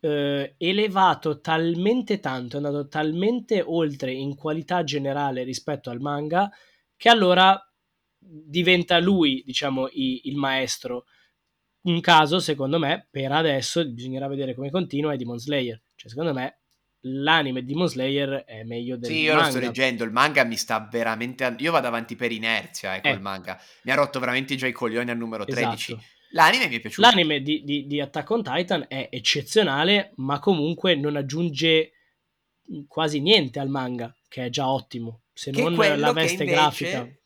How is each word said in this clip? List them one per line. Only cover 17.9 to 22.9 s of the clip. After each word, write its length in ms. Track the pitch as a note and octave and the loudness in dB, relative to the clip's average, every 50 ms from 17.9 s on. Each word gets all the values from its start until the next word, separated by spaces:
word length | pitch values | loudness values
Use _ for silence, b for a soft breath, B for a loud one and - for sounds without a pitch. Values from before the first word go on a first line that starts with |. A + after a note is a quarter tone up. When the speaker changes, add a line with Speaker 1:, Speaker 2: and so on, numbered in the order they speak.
| C#3 B2+ B2+ C3+ C#3 C#3+ C#3+ C3+ C3+ C#3 - | 0 -2 -4 -2 -2 -2 -2 -2 -4 -8 -8
Speaker 1:
è 200 | _ A#2 G#2+ A2+ | _ -16 -14 -12
meglio 320 | A2+ A#2 A#2 A#2+ B2 B2+ | -10 -8 -8 -6 -8 -8
del 140 | A#2+ A#2+ - | -8 -6 -4
Speaker 2:
Sì, 100 | D#3+ D#3+ | -2 0
io 140 | D#3 D#3 D#3 | 2 4 4
lo 80 | D3+ E3 | 4 4
sto 80 | D3+ C3 | 4 2
Speaker 1:
manga. 140 | B2+ B2+ | -2 -2
Speaker 2:
leggendo, 360 | B2 A2+ A#2+ C3+ C3 B2 A2+ A#2 | -4 -2 0 0 0 0 -2 -4
il 60 | A2+ | -2
manga 320 | G#2+ A#2+ C3+ D3+ D3 C#3 B2+ | 2 2 2 4 4 2 0
mi 120 | A#2 A2+ | 0 0
sta 240 | G#2+ - - A#2 A2 A2 G#2 | -6 -4 -2 -4 -4 -4 -4
veramente 540 | A2 A#2+ A#2 A2+ A2 A2 A#2+ B2 B2+ - C3+ | -4 -2 0 0 -2 -2 -4 -8 -6 -2 -4
an-, 120 | B2+ A#2 A2+ | -4 -2 -2
io 100 | C3+ D#3+ | -4 0
vado 160 | E3+ D#3 B2+ | 0 2 0
avanti 300 | B2 A#2 A#2 A2+ - A#2+ | 0 -2 -4 -6 -6 -8
per 160 | A2 B2 A#2 A2+ | -6 -4 -4 -4
inerzia, 640 | A2 A2 A2+ A2+ G#2+ F2+ - - - - G2 | -2 -2 -2 -2 -2 -4 -6 -14 -10 -8 -6